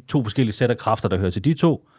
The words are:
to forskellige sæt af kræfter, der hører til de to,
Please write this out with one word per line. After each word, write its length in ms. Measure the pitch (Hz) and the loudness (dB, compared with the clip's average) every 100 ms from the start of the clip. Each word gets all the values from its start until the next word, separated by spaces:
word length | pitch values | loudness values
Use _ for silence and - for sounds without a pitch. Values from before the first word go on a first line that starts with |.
| - | -2
to 160 | 143 | -2
forskellige 300 | 110 135 117 | 0 0 -2
sæt 160 | - 123 | 0 0
af 80 | 87 | 0
kræfter, 320 | - 110 98 | 0 0 0
der 80 | 92 | 0
hører 120 | 95 | -2
til 160 | 98 135 | 0 -2
de 80 | |
to, 360 | 160 170 131 _ | 2 2 0 _